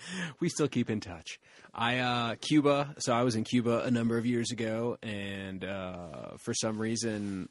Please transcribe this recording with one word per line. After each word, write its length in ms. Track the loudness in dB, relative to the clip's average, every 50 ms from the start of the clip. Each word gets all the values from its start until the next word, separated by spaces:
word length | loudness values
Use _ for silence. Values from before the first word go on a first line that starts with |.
| -10 -8 -6 -4 -4 -4 -4 -2
We 80 | -2 0
still 200 | 2 2 0 2
keep 200 | 2 0 0 0
in 100 | 0 -4
touch. 360 | -4 -6 -10 -10 -10 -12 -14 -14 _ -20 -20 -20 -20 -14 -4
I, 260 | 0 0 2 2 2
uh, 360 | 2 2 2 2 0 0 -2 -4
Cuba. 540 | 0 4 4 6 8 6 6 4 2 -2 -4 -6
So 140 | 0 2 4
I 100 | 4 4
was 120 | 4 4
in 80 | 2 0
Cuba 400 | 2 2 2 4 4 2 2 2
a 60 | 2
number 260 | 2 2 4 2 2 2
of 80 | 2
years 260 | 2 0 0 0 -2
ago, 460 | -2 -2 -2 -2 -2 -2 -2 -2 -4 -4 -6
and, 600 | -6 -6 -6 -6 -6 -6 -6 -6 -8 -6 -6 -6
uh, 760 | -6 -6 -4 -6 -6 -8 -8 -10 -10 -12 -12 -12 -12 -14 -10 -6
for 100 | -4 -2
some 260 | 0 0 -2 -2 -2
reason 680 | -2 -2 -2 -2 -2 -2 -2 -2 -4 -4 -4 -6 -6 -8